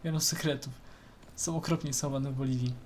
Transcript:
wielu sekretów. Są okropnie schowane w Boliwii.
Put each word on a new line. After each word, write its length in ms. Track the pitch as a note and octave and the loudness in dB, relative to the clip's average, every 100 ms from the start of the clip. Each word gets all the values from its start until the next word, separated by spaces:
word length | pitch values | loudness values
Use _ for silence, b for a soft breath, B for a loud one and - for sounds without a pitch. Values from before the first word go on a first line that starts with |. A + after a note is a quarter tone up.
wielu 160 | E3 D#3+ | 2 2
sekretów. 520 | - E3 D3+ C3+ - - B B B B - - | 2 2 0 0 -4 -10 B B B B -18 -4
Są 200 | - D#3+ | 0 0
okropnie 380 | - E3 D3 | 2 2 2
schowane 380 | C3 D3 C3+ C#3 | 0 0 0 0
w 20 | |
Boliwii. 400 | C3 C3+ B2+ B2+ B2 | 0 2 2 2 -2